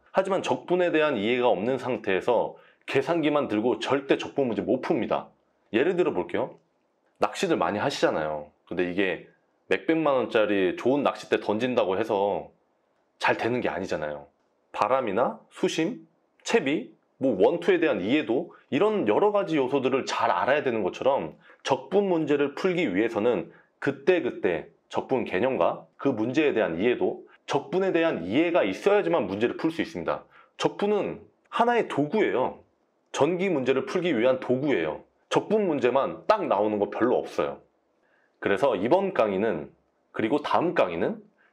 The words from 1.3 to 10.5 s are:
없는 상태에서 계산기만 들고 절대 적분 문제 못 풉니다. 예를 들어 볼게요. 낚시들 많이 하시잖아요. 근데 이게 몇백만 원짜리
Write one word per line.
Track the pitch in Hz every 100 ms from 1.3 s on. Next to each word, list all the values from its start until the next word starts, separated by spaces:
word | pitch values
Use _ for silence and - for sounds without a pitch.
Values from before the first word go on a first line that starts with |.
| 127 123
없는 | 92 113 131
상태에서 | 123 113 104 92 104 110 78 - - _ -
계산기만 | 135 135 170 151 147 127
들고 | 107 123 110
절대 | - 139 - 160
적분 | - - 131
문제 | 104
못 | - 123
풉니다. | - 151 98 73 67 _ _ _ -
예를 | 107 156 180
들어 | 160
볼게요. | 95 87 98 131 - _ _ _ _ _ -
낚시들 | 104 - 185 135
많이 | 85 101
하시잖아요. | 127 - 156 95 78 76 73 _ -
근데 | 87 90
이게 | 90 95 80 - _ _ _ -
몇백만 | 95 - 160 151 131
원짜리 | 110 113 104